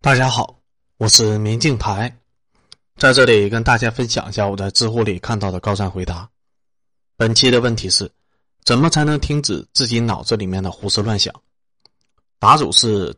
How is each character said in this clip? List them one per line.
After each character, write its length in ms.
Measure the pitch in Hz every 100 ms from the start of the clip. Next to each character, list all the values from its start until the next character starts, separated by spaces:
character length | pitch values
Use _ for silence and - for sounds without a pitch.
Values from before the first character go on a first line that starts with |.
大 100 | 147
家 160 | 131 131
好， 300 | 123 - - _ _ _ _
我 100 | 110
是 300 | - 110 107
明 200 | 107 117
镜 200 | 156 127
台， 360 | - 98 120 120 _ _ _ _ _ - _ -
在 160 | 139
这 100 | 123
里 240 | 123 110 101
跟 160 | 113
大 140 | 117 117
家 120 | 117
分 160 | 113 120
享 220 | 113 104
一 60 |
下 120 | 98 101
我 80 |
在 160 | 98 98
知 180 | - 117
乎 120 | 117
里 160 | 107 90
看 220 | - 110
到 100 | 101
的 120 | 92
高 120 | 107
赞 160 | 101 98
回 140 | 90
答。 260 | 90 87 95 _ _ _ _ _ _ _ _ _
本 180 | 113
期 160 | 113 131
的 120 | 123
问 120 | 120
题 160 | 113 92
是： 220 | - 101 _ _ _ _ _ -
怎 120 | 123
么 120 | 160
才 160 | 156 151
能 120 | 151
停 240 | - 147
止 240 | 143 - -
自 160 | - 120
己 140 | 117
脑 200 | 117 98
子 140 | - 110
里 100 | 95
面 160 | 95
的 80 | 95
胡 200 | - 104
思 120 | 101
乱 160 | 107 104
想？ 160 | - - _ _ _ _ _ _ _ _ _ _
答 200 | 104 147
主 120 | 117
是 400 | 87 117 104 82